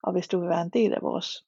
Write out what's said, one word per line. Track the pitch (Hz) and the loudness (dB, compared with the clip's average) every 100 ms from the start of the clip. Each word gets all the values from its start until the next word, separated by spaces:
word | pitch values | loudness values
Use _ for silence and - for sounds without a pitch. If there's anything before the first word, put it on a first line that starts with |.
Og | - | 0
hvis | 185 - | -2 0
du | 185 | -2
vil | 175 | 2
være | 170 | 0
en | 175 | 0
del | 240 220 | 2 2
af | - | 2
vores | - - - - | -2 -4 -6 -10